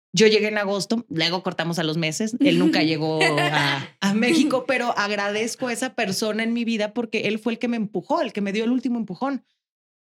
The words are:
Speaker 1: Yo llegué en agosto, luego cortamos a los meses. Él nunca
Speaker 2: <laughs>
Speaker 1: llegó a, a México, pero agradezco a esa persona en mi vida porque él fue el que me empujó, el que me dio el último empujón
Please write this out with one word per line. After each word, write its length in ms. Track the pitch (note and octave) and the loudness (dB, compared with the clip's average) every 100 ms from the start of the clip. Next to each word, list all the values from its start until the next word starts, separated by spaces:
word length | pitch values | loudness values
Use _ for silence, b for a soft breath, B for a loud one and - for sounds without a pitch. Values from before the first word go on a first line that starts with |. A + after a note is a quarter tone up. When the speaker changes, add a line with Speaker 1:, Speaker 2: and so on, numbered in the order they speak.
| _ F3+ | _ 4
Speaker 1:
Yo 120 | A3 | 6
llegué 180 | G#3+ G#3 | 6 2
en 120 | G#3+ | -2
agosto, 460 | G3+ G3+ - A#3 - | -2 -2 -2 -2 -2
luego 340 | D#3+ E3 F3+ | -2 0 0
cortamos 360 | F3+ E3+ E3 E3+ | -4 -4 -2 0
a 40 | |
los 120 | D#3 D#3 | 0 0
meses. 380 | D#3+ D3+ A3 A#3 | -2 -2 -4 2
Él 180 | C4+ E3+ | 4 4
nunca 220 | E3 F#3 | 4 4
Speaker 2:
<laughs> 20 | |
Speaker 1:
llegó 680 | D#3+ D#3+ D#3 D#3 E3+ D3 D3 | 2 0 0 2 2 2 2
a, 360 | D3+ C#3+ C#3 - - | 2 0 -2 -6 -4
a 140 | G3 | 0
México, 500 | G#3+ A#3+ D#4+ D4 B3+ B3+ | 2 4 4 4 2 0
pero 300 | B3+ A#3+ - | 0 0 -2
agradezco 680 | G3+ G#3 G3+ G#3 A3+ - B3 | -2 -2 -2 -2 -4 -4 -6
a 60 | |
esa 220 | A3+ B3+ | -4 -4
persona 500 | B3+ G#3 F#3 G#3+ G#3+ | -4 -4 -2 -2 -2
en 80 | A3+ | -2
mi 120 | A#3 | -2
vida 300 | A3+ A3+ G#3 | 0 -2 -2
porque 280 | A#3+ A#3 A3 | -4 -4 -2
él 160 | G#3 G#3+ | -2 -2
fue 120 | A#3+ | -4
el 40 | A3+ | -2
que 80 | A#3+ | -2
me 80 | A#3+ | -2
empujó, 440 | G3+ F#3 - D#4+ | -2 -4 -2 0
el 100 | C4 | -2
que 80 | G#3 | -4
me 120 | G3+ | -4
dio 120 | G#3 | -2
el 60 | A3+ | 0
último 280 | B3+ B3 A#3+ | 0 0 -4
empujón 460 | G#3 F3 C4+ C4+ - _ _ _ _ _ _ | -4 -4 -4 -4 -8 _ _ _ _ _ _